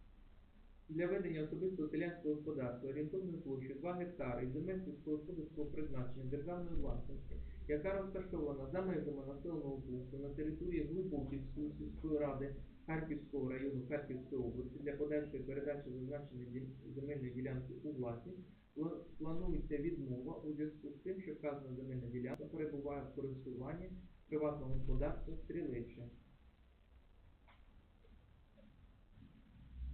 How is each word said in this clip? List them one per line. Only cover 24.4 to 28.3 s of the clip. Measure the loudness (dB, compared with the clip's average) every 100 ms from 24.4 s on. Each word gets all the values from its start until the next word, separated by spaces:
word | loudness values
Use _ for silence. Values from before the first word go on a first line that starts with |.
| 4 2 4
господарства | 6 8 6 6 2 0 -2
Стрілече. | -2 -2 0 -2 -4 -8 -10 -12 -18 -20 -20 -20 -20 -20 -20 -20 -20 -20 -20 -20 -20 -20 -20 -20 -20 -20 -20 -20 -20